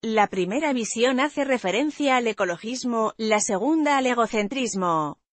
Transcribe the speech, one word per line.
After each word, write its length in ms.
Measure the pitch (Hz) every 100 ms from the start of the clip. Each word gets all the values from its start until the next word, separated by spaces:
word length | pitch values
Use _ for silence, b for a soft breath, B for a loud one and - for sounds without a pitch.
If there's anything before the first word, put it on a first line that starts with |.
La 240 | 226 220 202
primera 480 | 190 175 226 311
visión 460 | 254 214 233 240 254
hace 240 | 285 294
referencia 720 | 269 254 190 190 302 - 285 254
al 80 | 233
ecologismo, 880 | 214 185 170 220 254 247 233 220 -
la 240 | 220 214
segunda 560 | - 196 240 320 294 277
al 120 | 262
egocentrismo. 1120 | 240 220 220 202 262 240 196 185 160 151 - _